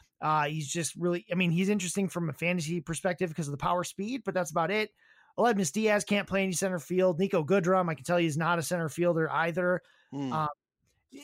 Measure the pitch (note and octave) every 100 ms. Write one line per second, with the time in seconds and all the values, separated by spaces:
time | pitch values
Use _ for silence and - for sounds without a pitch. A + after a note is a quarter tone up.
0 | _ _ D3+ D#3 D3 D#3 C#3+ E3+ D#3+ -
1 | F3 F3 - F3+ F3+ E3 F#3+ G#3 F3 G3+
2 | G3 F3+ E3 - E3+ F3+ D3+ E3+ D3 D#3
3 | F#3 F3 F3+ D#3+ C#3+ C#3+ E3+ F3+ E3+ -
4 | G3+ B3+ G3+ F3 F3 E3+ E3 G#3+ G#3+ _
5 | _ _ _ - A3+ G3+ F3+ A3 G#3+ G#3
6 | G3+ G3+ F#3 F#3+ F#3+ F3 G3 F3+ - F#3
7 | F#3 D#3+ G3 F#3 D3 G3 E3+ F#3+ F3 D#3
8 | - F3 E3+ D3 E3 F3 D3 F3 D#3+ E3
9 | F3 E3 D#3 C#3 E3 E3+ F3+ F3+ - _
10 | _ C#3 C3+ C#3+ D3+ D3 _ _ _ _
11 | _ C#4